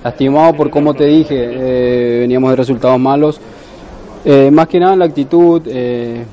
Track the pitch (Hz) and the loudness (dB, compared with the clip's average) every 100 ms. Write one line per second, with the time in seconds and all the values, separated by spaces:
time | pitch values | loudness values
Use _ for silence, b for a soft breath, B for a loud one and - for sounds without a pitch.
0 | 120 - 135 143 165 151 143 147 147 147 | -10 -4 -2 2 2 2 -2 0 -2 0
1 | 147 156 156 139 120 127 131 127 123 123 | 2 2 0 -4 -6 -6 -4 -2 0 0
2 | 120 120 123 127 131 131 127 120 127 127 | -2 -2 0 0 0 0 -2 -2 0 0
3 | 131 143 151 151 B B B B B B | 0 0 0 -4 B B B B B B
4 | - - - 139 135 151 160 175 180 190 | -20 -8 2 4 4 2 2 0 2 2
5 | 170 147 135 170 170 170 160 127 123 120 | 0 -2 -2 2 2 2 -4 -6 -6 -6
6 | 120 117 117 | -8 -10 -14